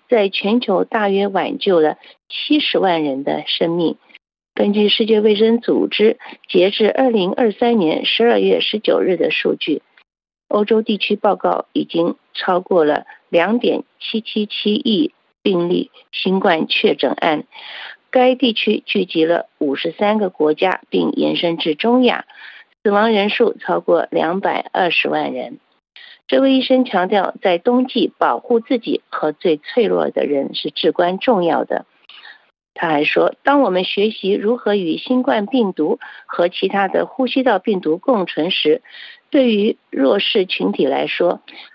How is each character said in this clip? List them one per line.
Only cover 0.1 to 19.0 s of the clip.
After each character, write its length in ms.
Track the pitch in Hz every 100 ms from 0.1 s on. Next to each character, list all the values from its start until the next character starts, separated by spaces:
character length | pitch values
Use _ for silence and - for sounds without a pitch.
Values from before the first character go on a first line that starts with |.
| 233 196
全 320 | - 196 240
球 240 | 240 180
大 240 | 190 226 208
约 180 | 196 202
挽 320 | 190 147 -
救 220 | 202 175
了 180 | 156 - - - -
七 320 | - - 294
十 180 | - 170
万 240 | 185 165
人 220 | 151 135
的 180 | 147 151 151
生 240 | - 170
命。 240 | 170 160 - _ - _ _ _
根 220 | - 208
据 140 | 208 208
世 180 | - 214
界 140 | 220
卫 160 | 214 202
生 240 | 220 233
组 260 | - 127 -
织 320 | - 214 - - - -
截 220 | 180 185
至 200 | - 214
二 180 | - 269
零 240 | 226 180
二 200 | - 240
三 260 | 196 240 233
年 260 | 165 -
十 200 | - -
二 140 | 233 214
月 220 | 190 185
十 180 | - 214
九 220 | - -
日 160 | - 202
的 140 | -
数 240 | - -
据， 260 | - - 147 - _ _ _ _ _ -
欧 180 | 208 208
洲 160 | 220
地 160 | 226 208
区 180 | - 208
报 180 | 208 190
告 300 | 180 175 -
已 120 | 143
经 320 | - 165 170 - _
超 260 | - - 180
过 240 | 185 185
了 220 | 151 147 - - -
两 280 | 170 175 240
点 260 | 208 - - -
七 200 | - 226
七 240 | - 220
七 300 | 208 - 214
亿 380 | 208 233 202 - _ _ _
病 300 | - 180 175
例 200 | 180 - - -
新 280 | - 190 190
冠 260 | 196 165 -
确 280 | - 214
诊 180 | 143 135
案。 320 | - 165 156 - - - - - - _
该 240 | 262 254
地 180 | 254 247
区 300 | 220 - 208
聚 220 | - 208